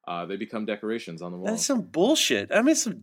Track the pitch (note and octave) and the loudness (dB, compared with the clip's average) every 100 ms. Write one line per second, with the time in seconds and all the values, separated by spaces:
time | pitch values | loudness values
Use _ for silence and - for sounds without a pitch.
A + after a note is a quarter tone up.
0 | - F2 F2 G2 A2 A2+ G#2+ G#2 G#2+ A2+ | -8 -8 -6 -6 -6 -6 -4 -4 -4 -6
1 | - E2 F2 F2+ F#3+ A3 - C4 F3+ - | -6 -10 -10 -6 -4 -2 0 0 0 2
2 | G3+ D4+ - G#2+ G2 G3+ B3+ D#4+ A#3 C3+ | 4 4 4 2 2 4 4 4 0 -6